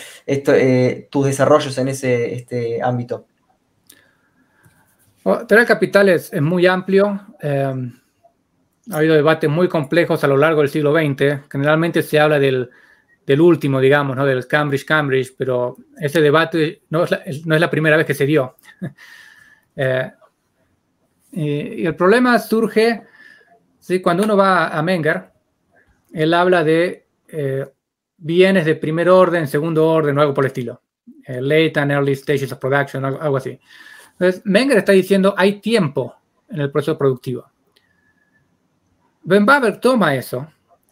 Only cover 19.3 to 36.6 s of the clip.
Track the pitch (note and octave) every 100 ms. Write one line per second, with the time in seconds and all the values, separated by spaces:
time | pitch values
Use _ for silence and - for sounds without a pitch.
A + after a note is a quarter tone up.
19.3 | - _ _ _ - C3 B2+ C3+ - _
20.3 | _ _ _ _ _ _ _ _ _ _
21.3 | F#3 D3 C#3+ - - F3+ D#3+ F3+ A#3+ B3
22.3 | A#3 - A3 A3 G#3+ A3+ A#3 - - -
23.3 | - _ _ _ _ - F#3 F3+ F3 G#3+
24.3 | G3 G3 F3+ E3 E3+ E3 F#3 D3 F#3 -
25.3 | _ _ _ _ _ _ _ _ E3 D#3
26.3 | E3+ F3+ F3+ D#3 D#3+ F3+ - _ _ _
27.3 | D#3+ C#3 C3+ C#3 _ _ _ _ _ D#3
28.3 | E3+ F#3+ F#3+ D#3+ D#3 D3+ D#3+ E3+ F#3 F3
29.3 | E3+ D3 D3 D#3+ D#3 D#3+ D#3+ D3 C#3 D3+
30.3 | C#3 C3+ C3 A#2 A#2 _ _ - - -
31.3 | B2+ C3+ D#3 D#3+ D#3 C#3+ C#3+ C#3 C3+ -
32.3 | C#3 C3 B2+ C3 C#3 C#3 C#3 C3+ C3+ D#3
33.3 | C3+ B2+ B2+ _ - - - - - F#3
34.3 | F#3 G#3 F#3+ C#4 A3 - F#3+ F#3 G3 F#3+
35.3 | G3 G3 G3+ G#3+ A3+ D#3 C#3 A#2 - _
36.3 | _ - F3+